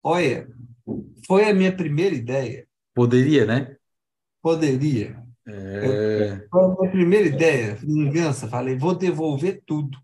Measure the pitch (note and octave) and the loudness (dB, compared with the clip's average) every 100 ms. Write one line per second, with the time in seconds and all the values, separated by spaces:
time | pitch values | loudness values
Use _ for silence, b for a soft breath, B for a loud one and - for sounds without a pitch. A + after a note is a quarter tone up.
0 | D3 F3 D3+ G2+ - - - - - - | 0 0 0 -2 -10 -20 -20 -18 -10 -10
1 | - - - F#3+ G#3+ F#3+ F#3+ F#3 D#3 D3 | -10 -20 2 4 4 4 2 0 -2 0
2 | G3 C#3+ A2+ C3+ A#2+ - - _ _ - | 0 -2 -4 -4 -4 -10 -16 _ _ 0
3 | A#2+ B2 C3+ D3 G#2+ B2 B2+ - _ _ | 4 4 4 4 4 0 -4 -14 _ _
4 | _ _ _ _ E3 D#3+ D3+ C3 D3+ A#2+ | _ _ _ _ -2 0 0 0 0 -2
5 | G2 - - _ - G#2 F#2+ G2 G#2 G#2 | -4 -12 -20 _ -18 -14 -10 -4 -2 -2
6 | G#2+ G#2+ G#2 G2+ - F3+ F#3 F#3 F#3 F#3+ | -2 0 -2 -4 0 4 4 2 0 2
7 | E3+ G#3 F3+ C#3 D#3+ C#3 G#2+ G#2 C#3+ D3+ | 4 4 2 2 2 2 -2 -6 -4 0
8 | C#3+ D#3 E3 C3+ G#2+ B2 B2+ C3 E3 F3+ | 0 0 -2 -4 -6 -6 -4 -2 -2 0
9 | F#3 D#3 D#3 C3+ F3 F#3+ _ D3+ C#3 C3 | -2 -2 -4 -2 -4 -6 _ -6 -6 -10